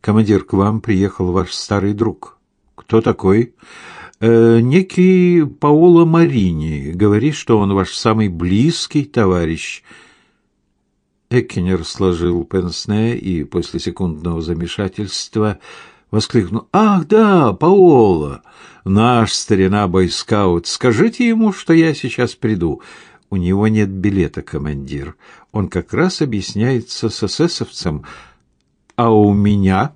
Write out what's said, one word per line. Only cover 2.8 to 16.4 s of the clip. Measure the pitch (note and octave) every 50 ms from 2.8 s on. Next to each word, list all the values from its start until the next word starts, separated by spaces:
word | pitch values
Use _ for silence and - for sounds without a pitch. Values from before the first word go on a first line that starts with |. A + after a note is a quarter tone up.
| _ - A2+ A2+
такой?» | - A#2 G#2+ - F#2+ F#2+ G2 A2 B2 - _ _ _ - - - - - - - - - _ _
«Э, | A2 A#2 A#2 A#2 A2+ A#2 A#2 A#2
некий | A#2 B2+ C#3 F#3 F#3 F#3 - F#3 F3+ F#3 F#3 F#3 F3+ F3 F3 E3+ D#3
Паоло | C3+ - _ - D3 D3+ D#3 E3+ F3+ E3+ E3+ E3+
Марини. | E3 D#3+ E3 E3 D3+ C#3 A#2 G2 F2+ E2 D2+ D#2 D#2+ D2+ C#2+ C2+ D2
Говорит, | E2 F2+ G#2 G#2 G#2 G#2+ A#2+ D#3 C#3+
что | - - - A#2
он | G#2+ G2+ G2 G2
ваш | F#2+ F#2 - -
самый | - - A#2+ A2 A2+ G#2+ G2
близкий | F2 E2 F2 F2+ F#2+ G#2+ C3 D#3+ D#3+ - - - - D3+ C#3
товарищ». | - - B2+ G#2+ F#2 F#2 F2+ E2+ D#2+ E2 - - - - - _ _ - - - _ _ _ _ _ _ _ _ _ _ _ _ _ _ _ _ _ _ _ _ _ _ _ _ _
Эккенер | A#2+ B2 - - - F#2+ F2 F#2 F#2 E2+ D#2+
сложил | - - - F#2+ F#2 F2 E2 E2+ F2+ F2 F2 E2
пенсне | _ - F#2+ F2 F2+ E2 - - - G#2 G#2+ A2 A#2 A#2+
и | - - F#2+ F2+ E2 D2
после | - - F2+ E2 - - -
секундного | - F#2 E2+ - F#2+ F2 D#2+ D2+ E2 F2 E2+ E2
замешательства | D#2+ E2 E2+ D#2+ E2+ E2+ - - G#2 F#2 - - G#2 F#2 - - - - - A2 G#2+ G#2+ G2 - - - - - - - _ _ _ _
воскликнул: | - A2 G#2+ - - A#2+